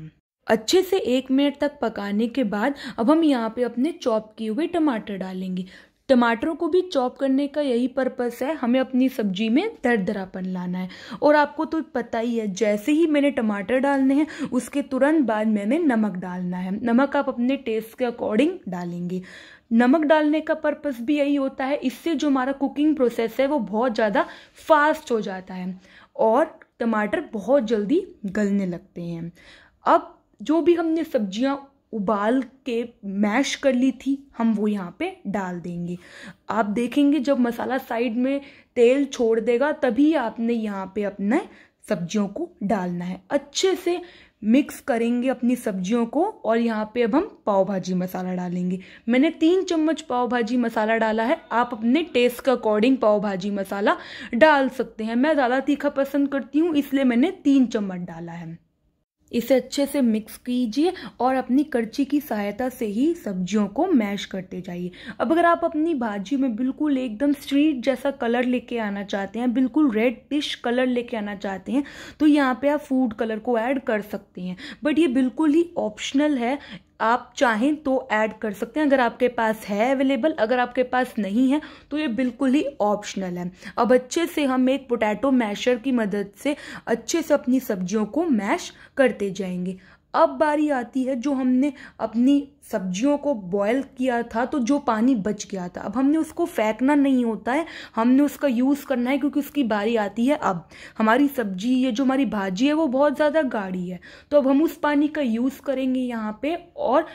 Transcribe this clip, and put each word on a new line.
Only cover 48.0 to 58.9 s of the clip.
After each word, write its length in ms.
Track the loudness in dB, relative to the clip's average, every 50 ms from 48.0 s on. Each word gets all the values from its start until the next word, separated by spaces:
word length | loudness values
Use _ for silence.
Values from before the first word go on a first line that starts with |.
| -2 -4 -6 -6 -6 -4 -4
डालेंगे। 460 | -4 -4 -4 -4 -4 -2 -2 -4 -4 -8 -14 -20 -10 -2 0
मैंने 200 | 2 4 4 2
तीन 340 | 2 2 2 4 4 4 2
चम्मच 380 | 0 0 0 2 0 0 -2
पाव 260 | -4 -4 -2 -2 0
भाजी 300 | 0 0 0 0 0 0
मसाला 400 | 0 0 0 0 0 0 2 2
डाला 260 | 2 2 0 0 0 0
है। 180 | 0 0 -2 -4 -2
आप 180 | 0 0 0 0 -2
अपने 300 | -2 0 2 2 2 2
टेस्ट 400 | 0 2 2 2 2 2 0 0
के 60 | 0
according 460 | 0 2 2 0 2 4 4 4 4
पाव 220 | 4 4 4 4 2
भाजी 300 | 2 -2 -4 -4 -4 -4
मसाला 460 | -4 -4 -4 -4 -4 -2 0 0 0 0 -4 -16 -16 -16 -10 -2 2
डाल 360 | 6 6 8 8 6 4 0
सकते 340 | 0 -4 -6 -6 -6 -10 -6
हैं। 120 | -2 0
मैं 180 | 2 2 4 4
ज़्यादा 260 | 4 2 2 2 0
तीखा 300 | 0 0 0 0 0 -2
पसंद 400 | 0 0 -2 0 0 0 0 0
करती 300 | 0 -4 -4 0 0 2
हूँ, 160 | 2 2 2
इसलिए 280 | 0 0 0 2 2 4
मैंने 280 | 4 4 4 2 2 0 0 2
तीन 220 | 4 6 6 4
चम्मच 420 | 4 2 -2 -4 -4 -6 -8 -10
डाला 240 | -10 -10 -12 -12 -12
है। 360 | -12 -12 -12 -14 -14 -16 _ _ _ _ _ _